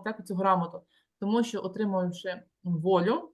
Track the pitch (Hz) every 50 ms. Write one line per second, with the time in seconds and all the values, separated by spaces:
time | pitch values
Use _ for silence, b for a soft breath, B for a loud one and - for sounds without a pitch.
0 | - 214 214 - - - 190 180 190 196 185 180 175 170 - - - _ _ _
1 | _ _ _ - 196 202 220 240 233 233 214 196 - 185 185 - 214 202 190 185
2 | 180 180 175 - - 185 180 - - _ _ _ - 180 170 156 160 190 190 175
3 | 175 214 254 339 - -